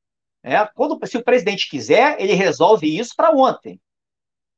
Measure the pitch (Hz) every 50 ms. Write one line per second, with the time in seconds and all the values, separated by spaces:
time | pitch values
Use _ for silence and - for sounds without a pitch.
0 | _ _ _ _ _ _ _ _ - 120 143 190 214 - - - 269 311 320 -
1 | 208 - - 226 233 240 247 247 185 202 202 - - - - 131 110 117 156 208
2 | 262 302 294 - 196 202 190 175 196 170 147 - 160 190 220 196 156 156 156 185
3 | 240 - - - 302 330 311 269 262 233 - - - 220 180 - _ _ _ _
4 | _ _ _ _ _ _ _ _ _ _ _